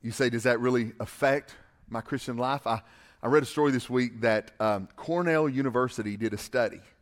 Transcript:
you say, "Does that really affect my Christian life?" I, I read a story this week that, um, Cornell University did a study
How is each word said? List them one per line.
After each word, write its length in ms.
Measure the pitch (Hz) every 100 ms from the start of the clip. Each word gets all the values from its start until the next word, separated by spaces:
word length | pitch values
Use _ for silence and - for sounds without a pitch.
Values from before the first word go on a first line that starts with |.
you 100 | 117
say, 180 | - 131
"Does 140 | 117
that 180 | 123 117
really 320 | 123 127 113 -
affect 540 | 113 - 139 143 - - - _ -
my 120 | 113
Christian 360 | - 139 - 120
life?" 300 | 123 139 113
I, 140 | 113 - - - _
I 60 | 117
read 160 | 147
a 20 | 135
story 260 | - 147
this 180 | 127 -
week 320 | 123 123 117
that, 300 | 117 107 - _
um, 300 | 110 101 95 -
Cornell 500 | - 170 175 160 156
University 720 | 131 135 123 127 - 104 101
did 160 | 110
a 40 | 104
study 440 | - 131 113 85 - _